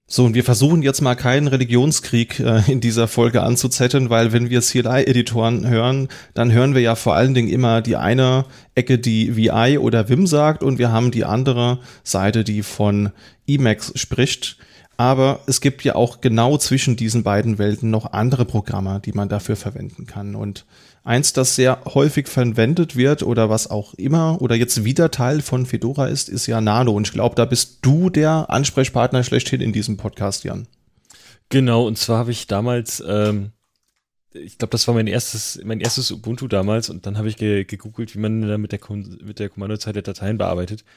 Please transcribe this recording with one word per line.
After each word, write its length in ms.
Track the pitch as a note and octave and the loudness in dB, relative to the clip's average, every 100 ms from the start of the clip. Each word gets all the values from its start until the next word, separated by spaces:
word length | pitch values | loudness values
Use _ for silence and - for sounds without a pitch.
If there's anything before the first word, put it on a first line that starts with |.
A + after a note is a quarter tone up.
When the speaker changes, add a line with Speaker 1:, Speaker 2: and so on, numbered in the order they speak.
| - | -4
Speaker 1:
So, 180 | - B2 | 2 4
und 80 | |
wir 100 | A2+ | 4
versuchen 380 | B2 G#2+ C#3 E3+ | 2 4 4 4
jetzt 180 | C#3 C3+ | 2 0
mal 160 | C3+ B2 | 0 0
keinen 320 | B2 C3+ C#3+ | 0 2 2
Religionskrieg, 920 | C3 B2 A#2+ C#3+ D3 - A#2+ A#2 - | 0 2 2 2 0 0 0 0 -2
äh, 280 | A#2+ A2+ G2+ | 2 4 4
in 120 | C3 | 2
dieser 260 | A#2 A2+ A#2 | 0 0 0
Folge 360 | - A#2+ A2+ | 2 2 2
anzuzetteln, 680 | A2+ A#2+ B2+ - B2 C#3 B2 | 0 0 0 0 0 2 2
weil 240 | A2+ A#2 | 2 2
wenn 160 | A#2 A#2+ | 2 2
wir 120 | B2 | 0
C-L-I-Editoren 1080 | - B2 A#2 B2+ - B2 A#2 A2+ A2+ A#2+ B2 | 0 0 0 2 2 2 0 0 0 0 0
hören, 400 | A2+ A#2+ C3+ C3+ - - | 2 2 0 -4 -10 -10
dann 180 | - A#2 | -2 2
hören 220 | A#2 C3+ | 4 4
wir 80 | C3 | 4
ja 140 | A#2 A2+ | 2 2
vor 200 | A2+ D#2 | 2 4
allen 180 | C3 | 4
Dingen 140 | B2+ A2+ | 2 2
immer 340 | G#2 B2 A2+ | 2 2 2
die 140 | B2 B2+ | 0 0
eine 480 | D#2 B2 B2+ C3 C3+ - - - | 2 2 4 2 0 -8 -6 -2
Ecke, 240 | B2 B2+ | 2 2
die 320 | A#2+ A2 A2+ | 2 0 2
V 240 | A2 A2 A2 | 2 2 4
I 220 | A#2+ D3 | 2 2
oder 320 | - A#2 G#2+ | 2 2 2
Vim 180 | C3 F#3 | 2 4
sagt, 360 | D3 D3+ D#3 | 4 2 2
und 160 | C#3 B2 | 0 0
wir 120 | A#2+ | 2
haben 200 | A2+ B2 | 2 2
die 120 | A2+ | 0
andere 560 | - A2 C3+ A#2+ A#2+ B2 - - | 0 0 0 0 0 -2 -6 -16
Seite, 400 | - F#2+ G2 A2+ | -6 -2 0 0
die 180 | G#2+ G#2+ | 0 -2
von 500 | G#2 - G#2 G2+ G#2 - - _ - | -4 -2 0 2 -2 -6 -18 _ -2
Emacs 460 | C#3+ B2 G#2 - - | 2 2 0 -4 -8
spricht. 600 | - - B2+ - - - - - _ - | -4 0 0 -2 -8 -12 -20 -20 _ -2
Aber 420 | B2 C3 C3+ C3 - | 2 4 2 0 -2
es 140 | - | 0
gibt 220 | C#3 C3+ C#3 | 0 0 0
ja 100 | - | 2
auch 240 | A#2+ - | 0 0
genau 380 | C3 A2+ A#2+ D3 | 0 2 2 2
zwischen 400 | - C#3 - A#2 | 0 0 0 0
diesen 260 | A2+ A#2 | 0 0
beiden 340 | G#2+ G2+ A2+ G#2+ | 2 0 0 0
Welten 320 | G#2 G#2+ A2+ | 0 0 0
noch 220 | A2 A2 | -2 -2
andere 320 | G#2 A#2+ B2+ | -2 0 0
Programme, 560 | A#2 G#2+ - G2 F#2+ G2 | 0 -2 -4 -4 -4 -4
die 100 | G#2 | -6
man 160 | G#2 G2 | -6 -4
dafür 260 | G#2 - G#2 | -4 -4 -6
verwenden 500 | G#2 F#2+ F#2+ - - | -6 -10 -12 -16 -16
kann. 300 | G2+ G2+ G#2 | -12 -10 -8
Und 300 | G#2 G2+ - _ _ _ | -8 -10 -16 _ _ _
eins, 300 | - A#2+ D3 | -2 0 0
das 220 | - C3 - | 0 0 2
sehr 280 | B2+ B2+ - | 2 2 0
häufig 420 | C#3 C#3+ D3 C#3 | 2 2 0 -2
verwendet 680 | - A#2+ A2+ A2+ F3 E3 B2 | 0 0 2 2 2 0 2
wird 280 | C3 D3 | 2 2
oder 260 | - A#2 A2 | 0 0 2
was 220 | A2 - | 0 -2
auch 240 | G#2 - - | -6 -8 -6
immer 440 | A#2 D#3+ D#3+ E3 | 0 2 2 0
oder 100 | A2 | 0
jetzt 320 | A2+ A#2+ - G#2+ | 0 0 0 0
wieder 240 | D#3 E3 | 2 0
Teil 320 | - B2 D3+ | 0 -2 -2
von 240 | - C3 B2 | -2 -4 -2
Fedora 400 | A#2+ A#2 C#3 C#3 | -4 -4 -2 -2
ist, 240 | C#3 - | -4 -6
ist 160 | A#2 - | -6 -4
ja 160 | A2+ | 0
Nano. 300 | G#2+ A2 B2 | 2 2 2
Und 160 | G#2 G#2+ | 0 -2
ich 60 | |
glaub, 220 | - A#2 - | -2 -2 0
da 100 | A#2+ | 0
bist 340 | B2 - _ | 0 -4 _
du 300 | C3+ D3+ F#3 | 2 2 2
der 400 | F3+ D#3 D#3+ - | 2 2 0 0
Ansprechpartner 720 | A2+ C#3+ - C3 B2 B2 B2+ | -2 0 0 0 0 0 0
schlechthin 360 | B2 B2 - C3 | 0 -2 -2 -2
in 140 | A2+ | -2
diesem 240 | G#2+ G#2 G2+ | -2 -4 -6
Podcast, 460 | A2 - G2+ - | -8 -6 -6 -6
Jan. 240 | - F#2+ A2+ _ _ _ _ - - - - | -8 -10 -12 _ _ _ _ -20 -20 -20 -2
Speaker 2:
Genau, 380 | C3+ B2+ A#2 A#2+ | 2 4 2 2
und 100 | A2+ | -2
zwar 220 | - A2+ | -2 -2
habe 120 | A#2+ | -2
ich 140 | A#2 - | -6 -4
damals, 580 | G2+ A#2+ A#2+ A2+ - - | -4 -2 -4 -4 -8 -4
ähm, 460 | G#2 G#2+ G#2 G2+ - _ _ _ _ _ _ _ | 0 0 -2 -6 -12 _ _ _ _ _ _ _
ich 260 | - D2+ - | -20 -18 -10
glaub, 100 | A2 | -6
das 180 | A#2 - | -2 0
war 60 | |
mein 140 | A#2 A2 | 0 0
erstes, 520 | A2+ - A2 - - | -2 -6 -8 -10 -10
mein 160 | G#2+ A2 | -8 -6
erstes 320 | A#2 C3+ B2 | -4 -4 -6
Ubuntu 360 | G2+ A2+ B2 B2+ | -6 -8 -8 -4
damals 440 | G2+ G2 A2+ - | -2 0 -2 -4
und 160 | F2 G2+ | -10 -8
dann 100 | G#2 | -6
habe 100 | G#2+ | -4
ich 100 | G#2+ | -4
ge-, 260 | G#2+ G2+ | -2 -2
gegoogelt, 500 | G2 G2+ G#2+ A2 A2+ | -4 -10 -14 -12 -12
wie 60 | G#2 | -6
man 240 | A2 A2 | -4 -2
da 160 | G#2+ G#2 | -4 -4
mit 120 | G#2+ | -6
der 80 | G2+ | -10
Kom-, 440 | - G#2 G2 F2+ | -10 -12 -12 -16
mit 160 | F#2 - | -16 -12
der 100 | G2+ | -12
Kommandozeile 540 | - G2 G#2+ - G2+ | -10 -10 -8 -8 -8
Dateien 340 | G2 F#2+ F#2+ A2 | -10 -8 -6 -2
bearbeitet. 480 | F#2+ F2 F2+ G#2+ _ | -2 -4 -6 -10 _